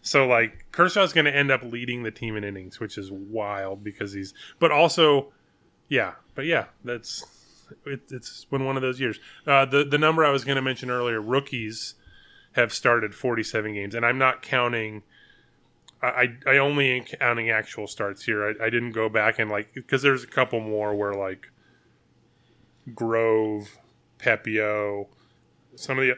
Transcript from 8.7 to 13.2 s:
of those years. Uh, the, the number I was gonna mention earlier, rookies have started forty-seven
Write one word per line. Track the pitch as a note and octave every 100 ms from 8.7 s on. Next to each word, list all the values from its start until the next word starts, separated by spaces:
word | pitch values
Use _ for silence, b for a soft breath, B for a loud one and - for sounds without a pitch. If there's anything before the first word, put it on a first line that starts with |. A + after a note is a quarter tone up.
| C3+
of |
those | C3 B2+
years. | B2+ G#2 B B -
Uh, | C#3 C3+
the, | C#3
the | C#3 D3
number | D#3 D#3+
I | D3+
was | C#3
gonna | A#2+ C3+
mention | C3 B2 B2+
earlier, | B2 A#2+ A2+
rookies | G#2+ C3 C3+ B2 A2 A2+ - - b b b b b
have | - A#2
started | - B2+ A#2+ G#2+
forty-seven | -